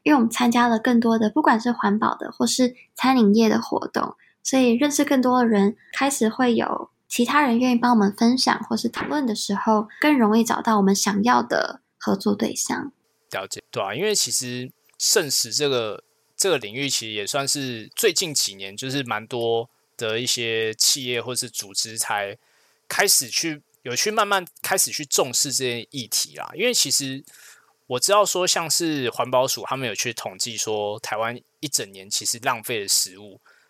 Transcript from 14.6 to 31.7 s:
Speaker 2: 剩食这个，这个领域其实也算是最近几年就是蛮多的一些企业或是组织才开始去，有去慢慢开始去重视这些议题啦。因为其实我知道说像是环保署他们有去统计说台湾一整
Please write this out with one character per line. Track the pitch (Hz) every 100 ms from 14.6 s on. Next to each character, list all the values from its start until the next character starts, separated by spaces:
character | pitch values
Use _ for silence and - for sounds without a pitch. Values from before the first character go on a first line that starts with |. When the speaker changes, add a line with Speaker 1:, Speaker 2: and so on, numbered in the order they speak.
| 127 - _ -
Speaker 2:
剩 | - - 135
食 | - 117
这 | 110 147
个， | 131 110 95 - _ _ -
这 | 196
个 | 151
领 | 104
域 | 117 139
其 | - 113
实 |
也 | 107 101
算 | 143 139
是 | 147 131 117 107 -
最 | 220
近 | 170 175
几 | 147 - 98
年 | 98 104
就 | 131
是 | 135
蛮 | 123 107 113
多 | 123 117 117 117 _ _ -
的 | 113 110
一 | 123
些 | - 117 113 110
企 | 107 - 143 127
业 | 123
或 | 113
是 | 123 123
组 | - 101
织 | 95 110 110
才 | - 104 101 104 _ _ _ _ -
开 | - 196
始 | - -
去， | - 165 147 _ _
有 | 127 120
去 | 214
慢 | 214 202
慢 | 196 175 -
开 | - 190
始 | -
去 | - 151
重 | - 139
视 | 120 143
这 | 120
些 | 127 120 110
议 | 139 113
题 | - - 73
啦。 | 50
因 | - 233
为 |
其 | - 143
实 | - 139 135 - - - - _ _ -
我 | 123
知 | -
道 | 202
说 | 190 180 180
像 | 196 160
是 | - 170 147 123
环 | - 123
保 | 127 131
署 | - 98
他 |
们 | 131 127
有 |
去 | 98 123
统 | 113 110 92
计 | - 107
说 | - 107 104 107
台 | - 107
湾 | 113 120 - _
一 |
整 | 147